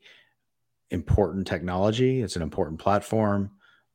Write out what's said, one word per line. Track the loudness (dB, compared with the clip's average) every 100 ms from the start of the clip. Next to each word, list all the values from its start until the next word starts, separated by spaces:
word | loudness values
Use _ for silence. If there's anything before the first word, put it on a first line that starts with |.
| -16 -20 _ _ _ _ _ _ _
important | -6 0 2 2 0 -4
technology. | -4 -2 0 2 2 2 0
It's | -2 -4
an |
important | -4 -2 -4 -2
platform. | 0 0 2 0 2 2 -2 -8 _ _ _